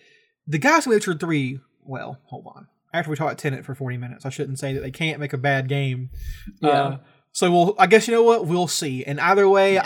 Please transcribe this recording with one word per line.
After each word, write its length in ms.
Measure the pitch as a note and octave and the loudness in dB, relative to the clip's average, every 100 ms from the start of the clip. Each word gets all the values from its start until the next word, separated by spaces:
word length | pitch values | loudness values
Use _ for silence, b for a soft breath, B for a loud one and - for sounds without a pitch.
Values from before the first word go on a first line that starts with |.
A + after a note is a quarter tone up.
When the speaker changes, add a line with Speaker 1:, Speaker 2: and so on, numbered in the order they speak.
| b b b b - | b b b b -6
Speaker 1:
the 100 | D3+ | 0
guys 260 | C4 D#4+ | 2 2
from 100 | C4 | 2
Witcher 180 | G#3+ G3 | 0 0
three, 440 | D#3 E3+ D3+ B2+ C3+ _ _ | -4 -2 -2 -2 -6 _ _
well, 360 | C#3 C3 B2 C3 | -14 -12 -12 -16
hold 220 | - - - | -18 -20 -20
on. 220 | - _ _ _ | -20 _ _ _
After 160 | E3 D#3 | -8 -6
we 60 | D3+ | -4
talk 100 | D3+ | -4
about 120 | - | -4
Tenet 260 | D3 C3 | -6 -6
for 100 | - C3 | -8 -10
forty 200 | B2+ B2 | -8 -8
minutes, 260 | B2 - C3+ | -10 -12 -10
I 40 | |
shouldn't 280 | C#3+ C3+ C3 | -8 -8 -8
say 140 | C#3 | -6
that 80 | C3+ | -6
they 100 | C#3 | -8
can't 300 | C3+ D#3+ D3 | -6 -6 -6
make 120 | C#3+ | -6
a 60 | C3 | -4
bad 300 | C#3+ C3+ C3 | -2 0 -2
game. 420 | C#3+ C3+ B2+ B2+ B B B B - | -2 -2 -4 -10 B B B B -4
Speaker 2:
Yeah. 100 | D3+ | 0
Speaker 1:
Uh, 280 | C#3+ C#3 C#3 b b b | 2 0 -6 b b b
so 160 | - F3+ | -2 2
we'll, 220 | F3 F3 G3+ | 4 2 4
I 80 | F3+ | 6
guess, 220 | G#3+ A3 | 6 4
you 60 | |
know 100 | A3+ | 4
what? 220 | A#3 A3+ D#3 | 4 4 0
We'll 200 | F3+ E3+ | -2 -2
see. 380 | - D3+ B2+ | -4 -6 -6
And 160 | C#3 C#3+ | -6 -2
either 280 | F3 G3 G3 | 2 4 6
way, 260 | G3 G3 | 6 4
Speaker 2:
Yeah. 80 | F#3+ | 4